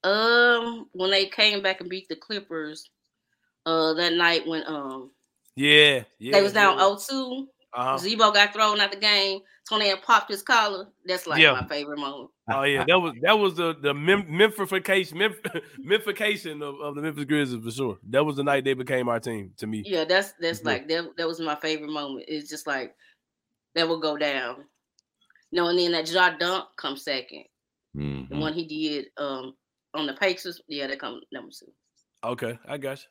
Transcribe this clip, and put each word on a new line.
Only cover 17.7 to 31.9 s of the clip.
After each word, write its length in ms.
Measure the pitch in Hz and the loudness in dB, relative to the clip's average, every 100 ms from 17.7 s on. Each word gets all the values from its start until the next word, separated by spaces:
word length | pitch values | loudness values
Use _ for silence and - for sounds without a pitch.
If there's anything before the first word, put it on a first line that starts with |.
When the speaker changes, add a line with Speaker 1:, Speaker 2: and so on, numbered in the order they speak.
Speaker 2:
sure. 260 | 117 131 98 101 | -4 -4 -4 0
That 140 | 127 | 2
was 140 | 151 139 | 2 0
the 60 | |
night 200 | 139 139 | 0 2
they 100 | 135 | 0
became 360 | 131 127 127 123 | -2 0 -2 0
our 100 | 117 | -2
team 320 | 120 110 98 - | -2 -8 -10 -10
to 100 | 107 | -6
me. 160 | 110 98 | -6 -4
Speaker 1:
Yeah, 200 | 165 160 | -4 2
that's, 260 | 185 196 _ | 0 0 _
that's 200 | 165 - | -6 -4
Speaker 2:
For 40 | 147 | -2
sure. 80 | |
Speaker 1:
like, 140 | 127 143 | -4 -2
that, 300 | 165 165 - | -4 -4 -6
that 100 | 165 | -6
was 140 | 165 | -4
my 140 | 160 151 | -6 -4
favorite 340 | 156 156 151 | -4 -4 -6
moment. 340 | 151 143 135 - | -8 -8 -10 -8
It's 200 | 151 147 | -10 -10
just 160 | 151 - | -12 -6
like, 280 | 135 123 _ _ _ _ _ _ _ _ 165 | -6 -8 _ _ _ _ _ _ _ _ -2
that 100 | 165 | 0
will 100 | 165 | 0
go 160 | 156 147 | -2 -2
down. 460 | 147 139 123 127 - _ _ _ _ _ _ _ _ | -2 -2 -6 -10 -18 _ _ _ _ _ _ _ _
No, 160 | 175 170 | -2 2
and 100 | 175 | 2
then 140 | 175 | 2
that 180 | 170 160 | 0 0
Ja 200 | 180 180 165 | 4 4 2
dunk 280 | 170 185 - - | -2 -2 -6 -10
comes 260 | 147 139 | -8 -8
second. 400 | - 135 123 76 - _ _ _ _ | -6 -6 -8 -20 -20 _ _ _ _
The 80 | 143 | -8
Speaker 3:
Mm-hmm. 380 | 73 98 131 147 | -6 -6 -6 -4
Speaker 1:
one 140 | 156 | -4
he 120 | 160 160 | -6 -8
did, 420 | 156 156 147 135 - | -6 -4 -4 -8 -8
um, 380 | 143 135 131 _ _ _ _ | -6 -6 -12 _ _ _ _
on 120 | 151 147 | -8 -6
the 60 | |
Pacers, 480 | 135 196 185 - 170 _ | -2 -2 -2 -10 -16 _
yeah, 180 | 147 135 | -8 -8
that 120 | 135 | -8
come 200 | 127 120 - | -10 -12 -14
number 180 | 131 - - | -16 -16 -20
two. 80 | - _ _ | -20 _ _